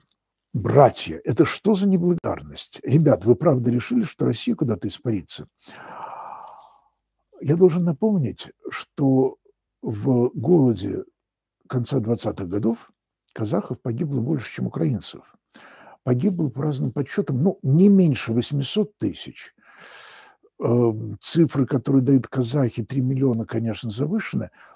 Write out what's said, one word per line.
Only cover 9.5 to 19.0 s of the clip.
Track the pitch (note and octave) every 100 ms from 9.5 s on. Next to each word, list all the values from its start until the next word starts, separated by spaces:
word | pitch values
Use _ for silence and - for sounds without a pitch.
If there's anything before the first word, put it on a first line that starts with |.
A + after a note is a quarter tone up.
| _ _ _
в | - G#2 B2+ B2 B2
голоде | - A#2+ F3 B2+ G2+ G2 F#2+ - _ _ _ _ _ -
конца | B2+ A2+ C3+
двадцатых | A2 A#2 A2 F#2+ F#2
годов | G2+ A3+ A#3 - _ _ _ _
казахов | - G#2+ F3 - B2
погибло | C3 A#2 E3 C3+
больше, | A#2+ D3+ G#2
чем | - A#2+
украинцев. | - D#3+ A2 - - - _ _ - - - - -
Погибло, | - B2 F#3 F3 D3+
по | B2+
разным | D3+ C3+ C#3+
подсчетам, | A#2 C#3 - F#3+ C3
ну, | F#3 -
не | C3+ D3 G3+
меньше | G3 F3 B2+ -
восьмисот | A#2 - C#3+ C3 G#3 G3+
тысяч. | -